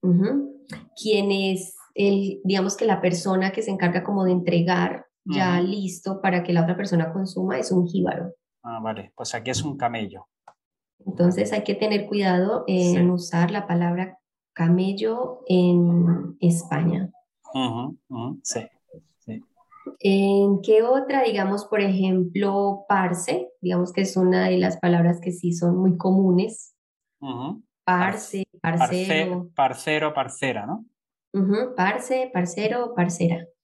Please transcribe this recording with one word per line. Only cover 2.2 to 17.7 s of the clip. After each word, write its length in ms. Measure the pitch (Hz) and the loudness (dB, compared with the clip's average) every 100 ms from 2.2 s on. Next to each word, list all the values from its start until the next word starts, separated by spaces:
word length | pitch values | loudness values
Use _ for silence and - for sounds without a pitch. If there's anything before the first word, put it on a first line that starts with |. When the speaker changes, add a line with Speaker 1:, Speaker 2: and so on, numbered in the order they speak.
| 196 - | 0 -4
Speaker 1:
digamos 320 | 185 190 190 - | 0 0 0 0
que 100 | 226 | 0
la 140 | 185 | 2
persona 500 | 180 175 202 185 190 | 0 0 0 0 0
que 100 | 196 | -2
se 100 | 208 | -4
encarga 320 | 190 180 180 | 0 0 0
como 220 | 180 202 185 | -2 0 2
de 60 | |
entregar 720 | 180 175 170 170 180 180 - - _ | 2 2 2 2 2 0 -4 -14 _
ya 360 | - 185 185 175 | -6 -2 2 2
Speaker 2:
Ujú. 80 | 180 | 0
Speaker 1:
listo 540 | 202 190 - 185 190 | -2 -6 -8 -8 -2
para 220 | 196 180 | 0 0
que 100 | 175 | 0
la 100 | 170 | 2
otra 120 | 165 180 | 2 0
persona 360 | 196 175 165 | 0 0 0
consuma 440 | 175 190 - 185 247 | -4 -6 -4 -4 -4
es 140 | - | 0
un 160 | 185 175 | 0 2
jíbaro. 460 | 190 175 - 175 - _ _ | 0 -2 -2 -8 -12 _ _
Speaker 2:
Ah, 160 | 117 113 | -12 -8
vale. 300 | 113 107 92 - | -8 -8 -12 -12
Pues 180 | 120 117 | -10 -8
aquí 160 | 110 | -6
es 120 | 127 | -4
un 140 | 156 139 | -6 -4
camello. 500 | 120 117 101 92 - _ - _ _ _ _ _ 190 | -4 -4 -8 -12 -20 _ -20 _ _ _ _ _ -12
Speaker 1:
Entonces 460 | 185 175 185 208 | 2 2 2 0
hay 100 | 214 | -2
que 120 | 208 202 | -4 -2
tener 320 | 214 208 - | 0 -2 -2
cuidado 560 | 208 190 180 190 - - | 0 2 2 2 0 0
en 260 | 185 180 | 2 2
Speaker 2:
Sí. 60 | 175 175 | 4 4
Speaker 1:
usar 420 | 180 - 170 175 | 2 -2 0 0
la 160 | 208 196 | 0 -2
palabra 500 | 175 175 175 185 - _ _ _ | 0 0 -2 -4 -10 _ _ _
camello 880 | - 170 175 190 196 220 233 254 - - | -2 2 4 2 -2 -2 -2 -6 -8 2
en 920 | 185 180 175 175 170 170 170 - - | 4 6 6 6 4 4 2 -2 0
España. 680 | 175 170 - 143 165 185 190 - _ _ - | 2 2 -2 -2 0 0 -4 -10 _ _ -12
Speaker 2:
Ujú, 440 | 135 127 | -6 -4